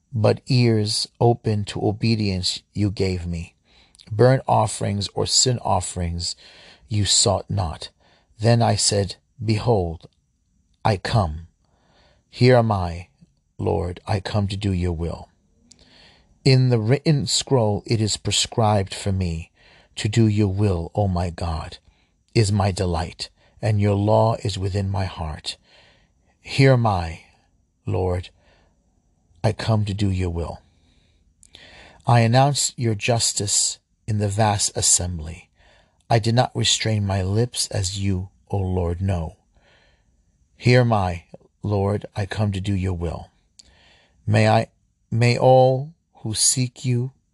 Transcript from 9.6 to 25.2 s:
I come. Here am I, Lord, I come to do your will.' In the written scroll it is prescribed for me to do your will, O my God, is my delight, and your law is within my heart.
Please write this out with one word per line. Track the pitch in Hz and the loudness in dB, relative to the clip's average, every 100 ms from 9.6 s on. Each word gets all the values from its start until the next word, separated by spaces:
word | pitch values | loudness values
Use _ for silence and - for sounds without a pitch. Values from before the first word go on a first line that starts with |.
| 123 107 87 82 - _ _ _ _ _ _ _ - | 0 0 0 -6 -16 _ _ _ _ _ _ _ -2
I | 95 | -2
come. | - 117 85 80 85 _ _ _ _ _ _ _ _ | 0 0 0 -4 -14 _ _ _ _ _ _ _ _
Here | - 123 123 | 2 4 6
am | 113 | 4
I, | 101 87 85 - _ _ _ _ - | 0 -4 -8 -16 _ _ _ _ -8
Lord, | 98 92 90 90 - | -4 -2 -4 -8 -6
I | 104 | -4
come | - 107 101 | -2 -4 -2
to | 101 | -4
do | 101 | -2
your | 90 90 | -2 -2
will.' | 80 82 - - _ _ _ _ - _ _ - _ _ _ | -4 -6 -8 -16 _ _ _ _ -20 _ _ -20 _ _ _
In | 135 131 127 | 4 4 4
the | 120 | 2
written | 107 139 165 143 120 | 2 0 2 0 0
scroll | - - 131 107 101 - | -4 0 0 2 -2 -2
it | 110 | -2
is | 107 - | 0 -2
prescribed | 107 - - - 107 104 98 | -4 -2 -2 0 2 2 -2
for | - 101 | -6 -4
me | 92 90 82 - _ _ - _ - | -2 -2 -4 -10 _ _ -20 _ -6
to | 107 | 0
do | 117 110 | 2 4
your | 104 101 | 4 0
will, | 95 107 85 82 | 2 0 0 -4
O | - 101 | -2 0
my | 87 90 | 0 -4
God, | 82 87 80 76 - _ _ _ _ _ 117 | -4 -6 -6 -8 -16 _ _ _ _ _ 0
is | 101 | 2
my | 104 98 | 2 0
delight, | 92 92 78 80 - - _ _ - | 0 -2 -2 -6 -10 -16 _ _ -6
and | 107 104 | -2 2
your | 101 101 | 2 2
law | 104 110 110 113 | 4 4 2 0
is | 107 95 | -4 -4
within | 98 101 95 | -4 -4 -4
my | 98 95 | -4 -6
heart. | - | -6